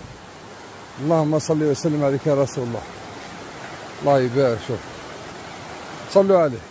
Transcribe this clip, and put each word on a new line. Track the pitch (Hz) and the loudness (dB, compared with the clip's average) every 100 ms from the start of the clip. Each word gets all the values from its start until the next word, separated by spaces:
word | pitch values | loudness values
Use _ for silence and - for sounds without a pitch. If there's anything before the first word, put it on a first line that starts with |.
| - - - - - - - - - - | -16 -18 -18 -18 -18 -18 -18 -18 -16 -4
اللهم | 147 165 151 156 | 2 4 4 2
صل | - 156 | 2 2
وسلم | 151 131 165 151 | 2 2 2 2
عليك | 139 139 156 | 2 2 4
يا | 139 | 4
رسول | 131 139 | 2 0
الله. | 120 110 - - - - - - - - - - - - | -4 -4 -8 -12 -14 -14 -14 -14 -14 -14 -14 -12 -14 -2
الله | 143 139 | 4 4
يبارك، | 127 131 131 110 - | 4 4 2 2 -4
شوف. | 110 - - - - - - - - - - - - - | -6 -8 -14 -14 -14 -14 -14 -14 -14 -14 -14 -14 -14 2
صلوا | 196 196 185 | 6 8 6
عليه. | 151 113 - | 4 0 -10